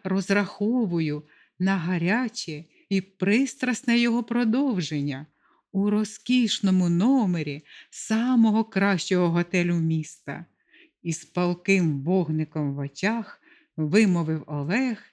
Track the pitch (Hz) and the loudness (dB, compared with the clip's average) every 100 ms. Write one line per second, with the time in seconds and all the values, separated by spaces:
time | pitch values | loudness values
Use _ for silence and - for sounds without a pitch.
0 | 190 190 190 202 190 - 208 254 208 170 | -2 -2 0 0 0 -2 -2 0 0 0
1 | 156 147 - _ _ - 185 190 165 175 | -2 -4 -10 _ _ -4 -2 0 -2 -2
2 | 170 226 247 - - 151 - _ - 196 | 0 0 -2 -6 -10 -12 -14 _ -4 -4
3 | 190 - 185 220 269 - 254 226 - 233 | -4 -4 0 2 0 -2 -4 -2 0 2
4 | 240 233 226 240 226 247 285 190 156 151 | 2 0 0 0 2 2 0 0 -2 -2
5 | 143 135 151 _ _ _ _ 190 202 208 | -4 -6 -10 _ _ _ _ -2 0 0
6 | 214 - - 254 226 - 190 185 175 170 | -2 -6 0 2 2 0 2 2 4 2
7 | 226 269 196 170 151 143 - - - - | 4 2 2 0 -4 -8 -14 -20 -20 -12
8 | - 220 247 247 226 214 214 196 202 180 | -4 0 2 4 4 4 0 0 2 0
9 | - 180 175 165 170 185 175 170 160 160 | 0 2 2 2 0 0 0 0 0 0
10 | 151 - - 147 170 _ _ _ _ _ | -4 -12 -12 -12 -14 _ _ _ _ _
11 | 170 160 - 175 180 175 - 196 165 139 | -8 -8 -6 -4 -2 -2 0 2 2 0
12 | 143 190 156 156 151 156 143 139 143 - | 0 0 0 -2 -4 -4 -6 -6 -8 -4
13 | 196 233 - - _ _ _ - 151 196 | -4 -4 -8 -16 _ _ _ -6 0 4
14 | 214 170 156 160 - 147 143 220 262 214 | 4 2 0 -4 -6 -8 -4 -2 -2 -6
15 | - | -12